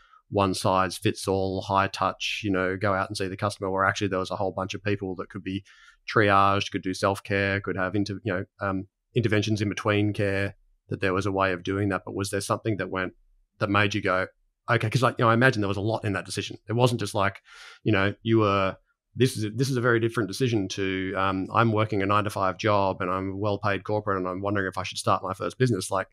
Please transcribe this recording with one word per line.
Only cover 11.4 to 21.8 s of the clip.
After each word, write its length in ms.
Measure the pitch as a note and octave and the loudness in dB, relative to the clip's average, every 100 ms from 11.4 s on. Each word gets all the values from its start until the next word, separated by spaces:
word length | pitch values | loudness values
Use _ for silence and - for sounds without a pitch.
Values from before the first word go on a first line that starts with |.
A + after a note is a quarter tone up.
| F#2+ | 0
of 100 | F2+ | 0
doing 260 | F2+ G2 G2+ | -2 -2 0
that. 140 | F#2 | -2
But 100 | G#2+ | -4
was 160 | G2 G2 | -6 -4
there 100 | G2 | -4
something 360 | - G#2+ A2+ F#2+ | -2 -2 -2 -4
that 140 | F#2 | -4
went, 240 | F#2+ F#2 - _ _ _ _ | -4 -4 -8 _ _ _ _
that 120 | G#2 | 0
made 240 | G2+ G#2 | 2 2
you 80 | G2+ | 0
go, 240 | G2 F#2 F#2 _ _ _ - | 0 0 -2 _ _ _ -2
"Okay," 200 | A#2 A2+ | 0 2
'cause, 120 | A#2 | 2
like, 140 | B2 - | 2 4
you 60 | |
know, 60 | A#2 | 4
I 40 | |
imagine 280 | A2+ C3 A2 | 6 4 4
there 60 | G2+ | 0
was 80 | G2+ | -2
a 60 | |
lot 220 | G#2 A2 | -2 -2
in 80 | G#2+ | -2
that 140 | F#2+ F#2 | -4 -6
decision. 320 | - - - - | -8 -8 -12 -6
It 60 | |
wasn't 260 | A2+ B2 A#2+ | 4 4 4
just 140 | G2+ | -2
like, 260 | G#2 G2 - - - - - | 0 0 -2 -14 -20 -20 -4
you 80 | - | 2
know, 220 | G2 G2 - | 4 2 0
you 160 | A2+ A2+ | 2 4
were, 380 | G#2 G2 F#2+ - _ _ _ G2+ | 4 4 0 -4 _ _ _ 0
this 200 | B2+ A2 | 0 0
is 80 | |
a, 60 | G#2+ | -6
this 180 | A2 C3+ | -2 -2
is 80 | B2 | 0
a 40 | |
very 180 | B2 A#2 | 2 2
different 300 | A2+ A2+ F#2+ | 2 0 -2
decision 400 | F#2+ B2+ A2+ F#2+ | -2 0 0 0
to, 440 | - F#2+ F#2+ F#2 F#2+ | -2 -2 -2 -2 0
um, 320 | F#2+ F#2+ F#2 | 0 0 0
I'm 200 | G2 A#2 | 2 2
working 300 | G#2+ | 2